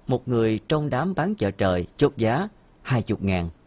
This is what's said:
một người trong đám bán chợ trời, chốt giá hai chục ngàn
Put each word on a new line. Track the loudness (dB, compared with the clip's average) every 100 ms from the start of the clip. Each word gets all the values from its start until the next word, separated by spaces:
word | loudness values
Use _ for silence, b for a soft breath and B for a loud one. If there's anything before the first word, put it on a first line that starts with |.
| -4
một | -4 0
người | 2 2 0 -2
trong | -2 0
đám | -2 -2 -2
bán | -2 -2
chợ | -2
trời, | 0 0 0 -4 0
chốt | 0 2
giá | 0 0 -4 -10 _ _
hai | -2 -2
chục | 0 -2
ngàn | 0 0 -2 -10